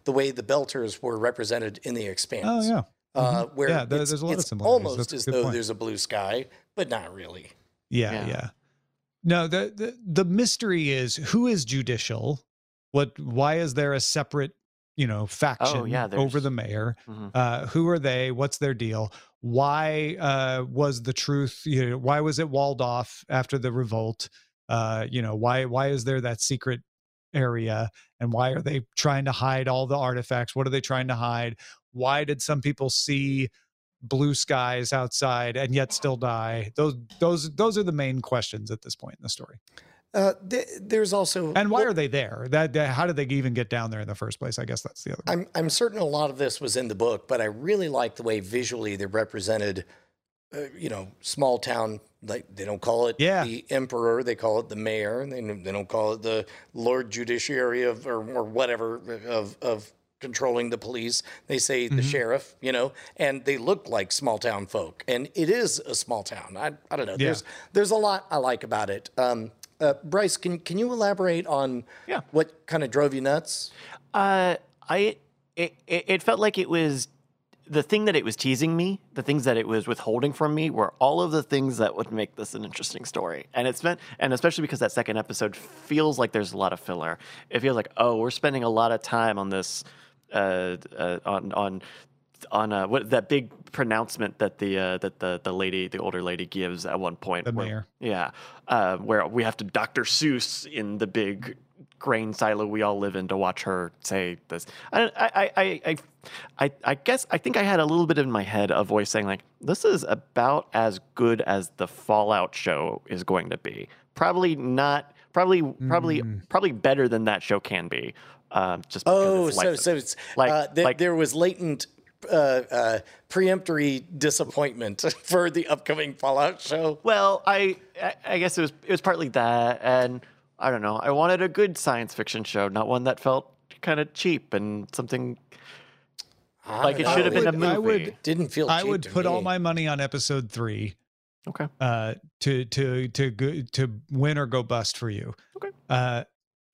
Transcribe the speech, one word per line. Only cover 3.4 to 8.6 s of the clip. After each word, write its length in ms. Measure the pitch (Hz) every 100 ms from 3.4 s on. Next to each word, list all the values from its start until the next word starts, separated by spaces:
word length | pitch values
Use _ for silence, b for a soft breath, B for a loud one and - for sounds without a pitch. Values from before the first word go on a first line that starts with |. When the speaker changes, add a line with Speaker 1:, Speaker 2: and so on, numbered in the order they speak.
| 120
Speaker 2:
Mm-hmm. 100 | 135
Speaker 1:
where 120 | 139
Speaker 2:
Yeah, 160 | 151 120
there, 160 | 143
Speaker 1:
it's, 80 | 143
Speaker 2:
there's 120 | 151
a 40 | 165
lot 60 |
of 40 | 180
Speaker 1:
it's 80 | -
Speaker 2:
similarities. 240 | 104 147 247 180
Speaker 1:
almost 100 | 123
Speaker 2:
That's 140 | 117
a 40 | 135
Speaker 1:
as 80 | 117
Speaker 2:
good 80 |
Speaker 1:
though 80 | 127
Speaker 2:
point. 80 | 120
Speaker 1:
there's 160 | 117 110
a 40 |
blue 220 | 107 113 104
sky, 500 | - 107 98 117 131 b b -
but 120 | 170
not 240 | 113 87
really. 380 | 95 85 90 - - _ _ _
Speaker 2:
Yeah, 240 | 120 110
Speaker 3:
Yeah. 140 | 107 107
Speaker 2:
yeah. 220 | - 120 -